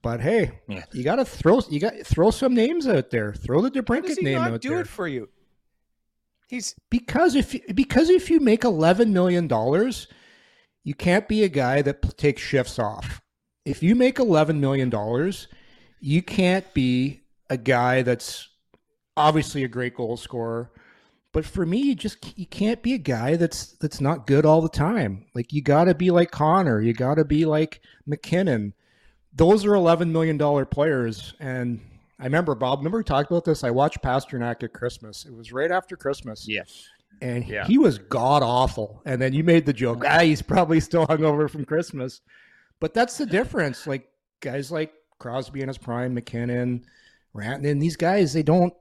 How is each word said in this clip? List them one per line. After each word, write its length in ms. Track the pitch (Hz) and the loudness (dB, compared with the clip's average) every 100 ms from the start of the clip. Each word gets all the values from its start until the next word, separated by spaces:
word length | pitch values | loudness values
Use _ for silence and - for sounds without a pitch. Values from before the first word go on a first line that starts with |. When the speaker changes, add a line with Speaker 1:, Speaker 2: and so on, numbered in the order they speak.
Speaker 1:
but 200 | 117 117 | -6 -4
hey, 380 | 131 226 175 - - | 0 2 0 -4 -12
Speaker 2:
Yeah. 180 | 95 - | -12 -10
Speaker 1:
you 120 | 131 | -6
gotta 200 | 127 240 | -2 -2
throw, 380 | 127 - 160 240 - | -2 0 4 4 2
you 100 | 147 | -4
got, 140 | 208 - | -4 -6
throw 280 | - - 196 | -4 2 2
some 240 | - 269 240 | 2 0 2
names 320 | 233 339 277 | 2 0 0
out 240 | 170 - | 0 0
there. 200 | 120 104 | -4 -4
Throw 280 | 104 - 139 | -8 -2 0
the 60 | 247 | 0
Speaker 3:
How 20 | |
does 140 | 277 | -2
Speaker 1:
DeBrincat 340 | 233 247 370 320 | -2 -2 -2 -4
Speaker 3:
he 80 | 143 | -2
Speaker 1:
name 140 | 131 | 0
Speaker 3:
not 140 | - | -2
Speaker 1:
out 80 | 117 | -4
Speaker 3:
do 80 | 262 | -4
Speaker 1:
there. 120 | 339 | -6
Speaker 3:
it 60 | 330 | -6
for 200 | - 175 | -8 -6
you? 220 | 131 104 _ _ _ _ _ _ _ _ _ _ _ _ | -6 -10 _ _ _ _ _ _ _ _ _ _ _ _
He's 280 | 247 - - _ | -10 -10 -14 _
Speaker 1:
Because 460 | 240 - 254 349 269 | -4 -2 2 4 2
if, 200 | - 247 - 196 | 0 -6 -4 -2
because 340 | 269 247 320 | 2 2 4
if 200 | 370 - | 4 4
you 100 | 330 | 2
make 240 | 262 226 | 4 2
eleven 500 | 247 165 160 185 226 | 2 2 2 4 2
million 340 | 185 180 175 160 | 2 2 0 0
dollars, 600 | 113 113 160 247 - - _ _ _ _ _ _ _ | 0 0 0 0 -4 -14 _ _ _ _ _ _ _
you 100 | - | -12
can't 340 | 143 170 185 214 | -4 0 0 0
be 160 | 214 | 0
a 60 | 202 | 2
guy 320 | 139 123 139 | 2 0 2
that 180 | 143 139 | 0 -2
p-, 80 | - | -6
takes 320 | - 147 - | 0 0 0
shifts 360 | - 135 123 - | -2 -2 -2 -4
off. 420 | 107 107 - - _ _ _ _ - | -6 -6 -12 -12 _ _ _ _ -10
If 160 | - | 0
you 140 | 165 240 | 2 4
make 240 | 254 269 | 4 2
eleven 400 | 240 160 151 156 | 2 4 4 2
million 300 | 139 139 127 | 0 0 0
dollars, 580 | 110 107 120 175 190 - - _ _ _ _ | -2 -2 -2 -2 -4 -14 -20 _ _ _ _
you 220 | 135 156 | -2 -2
can't 500 | - - 180 190 190 | 0 0 2 0 -2
be 480 | - 127 123 135 135 _ _ _ | -2 0 0 -2 -6 _ _ _
a 80 | 131 | -4
guy 440 | 117 123 123 131 | 0 2 2 2
that's 480 | 123 120 - - - _ _ _ _ _ _ - | 0 -2 -6 -14 -18 _ _ _ _ _ _ 2
obviously 480 | 151 156 143 147 | 4 4 -2 -4
a 40 | 131 | -4
great 280 | 123 123 - | -4 -6 -6
goal 220 | 117 117 | -8 -8
scorer. 540 | - 123 113 117 123 _ _ _ _ _ _ | -10 -8 -6 -6 -8 _ _ _ _ _ _
But 140 | 156 156 | -6 -4
for 200 | 196 165 | -4 -2
me, 120 | 208 | 0
you 180 | 277 220 | 0 -2
just 280 | 214 - | -6 -10
c-, 100 | - - | -20 -14
you 100 | 180 | -14
can't 360 | - 208 233 | -2 -2 -2
be 100 | 240 | -2
a 40 | 254 | -2
guy 380 | 147 117 123 165 | -2 -2 0 0
that's, 360 | 170 - - _ | 0 -2 -14 _
that's 240 | 151 - | -8 -2
not 260 | 139 127 117 | -2 -2 2
good 180 | 139 156 | 4 6
all 160 | 160 | 4
the 80 | 160 | 4
time. 560 | - 151 226 117 98 - | -2 0 0 -2 -6 -10
Like, 200 | 120 120 | -8 -6
you 80 | 147 | -4
gotta 340 | 135 143 175 160 | 2 4 4 4
be 160 | 180 | 4
like 180 | 175 170 | 4 2
Connor. 500 | - 151 185 175 107 | 2 2 4 2 2
You 120 | 113 | 0
gotta 300 | 117 127 151 147 | 0 0 0 2
be 200 | 147 160 | 2 2
like 340 | 151 156 - _ _ - | 2 -2 -6 _ _ -10
McKinnon. 640 | 147 - 170 190 117 104 - _ _ _ _ _ | -10 -2 0 0 0 -4 -10 _ _ _ _ _
Those 320 | 131 165 208 202 | 2 6 6 4
are 100 | 202 | 4
eleven 360 | 170 165 175 | 4 4 2
million 260 | 165 160 151 | 2 0 0
dollar 280 | 147 147 131 | 2 2 0
players. 680 | - 151 135 117 104 - - | 0 0 2 -2 -6 -14 -14
And 400 | 139 127 123 117 - - _ _ | -10 -6 -6 -6 -12 -20 _ _
I 60 | 131 | -2
remember, 280 | 151 170 | -2 0
Bob, 260 | 120 127 139 | -2 -2 -2
remember 180 | 147 226 | -2 -4
we 40 | |
talked 280 | - 139 147 | 0 0 0
about 140 | 170 165 | -2 0
this? 180 | 151 | -2
I 80 | 127 | 0
watched 300 | 123 147 - | 2 0 0
Pastrnak 580 | 143 131 - 131 120 117 | -2 -2 -4 -6 -6 -6
at 100 | 113 | -10
Christmas. 520 | - 120 - 107 104 - | -8 -10 -8 -18 -20 -20
It 80 | |
was 180 | 117 110 | -20 -12
right 180 | 123 160 | -4 -2
after 240 | 180 - 180 | -2 -4 -8
Christmas. 500 | 139 139 120 107 104 | -6 -6 -10 -14 -8
Speaker 2:
Yeah. 160 | 104 90 - - _ _ _ | -8 -8 -20 -20 _ _ _
Speaker 1:
And 260 | 127 120 123 | -6 -6 -6
Speaker 2:
Yeah. 180 | 104 95 | -6 2
Speaker 1:
he 120 | 254 | 4
was 200 | 247 107 | 4 2
god-awful. 1040 | - 127 127 147 120 123 131 - 107 107 - | -6 -2 2 2 2 2 0 -2 -8 -10 -8
And 160 | 127 | -2
then 100 | 131 | -2
you 100 | 139 | 0
made 220 | 165 165 143 | 4 4 4
the 80 | |
joke, 300 | 117 123 120 143 | -2 -2 -2 2
"Ah, 140 | 156 | 4
he's 220 | 170 151 | 4 2
probably 380 | - 196 165 160 | 0 0 2 2
still 240 | - 170 156 | 2 0 2
hungover 420 | 156 156 147 151 | 2 2 2 -2
from 140 | 156 135 | -4 -4
Christmas." 560 | 156 175 143 127 - _ _ _ _ _ _ | -4 -4 -8 -10 -12 _ _ _ _ _ _
But 140 | 160 | -4
that's 240 | 226 247 - | 0 -2 -2
the 80 | 269 | -2
difference. 600 | 185 254 254 151 123 - | -2 -2 -2 -4 -4 -8
Like, 220 | 135 _ _ _ _ | -8 _ _ _ _
guys 300 | 139 135 135 | -8 -8 -6
like 220 | 160 156 _ _ _ | -6 -6 _ _ _
Crosby 420 | 123 127 131 139 | -10 -8 -8 -8
in 60 | 135 | -8
his 100 | 131 | -10
prime, 380 | - 120 127 123 | -8 -6 -4 -6
McKinnon, 680 | 120 117 120 123 123 123 - _ _ _ _ 107 | -8 -6 -4 -2 -4 -6 -10 _ _ _ _ -12
Rantanen, 440 | 104 139 143 143 | -10 -4 -2 0
these 160 | 160 147 | -2 -2
guys, 380 | 170 202 165 | 0 2 2
they 100 | 151 | 0
don't 300 | 147 180 180 - | 2 4 2 -2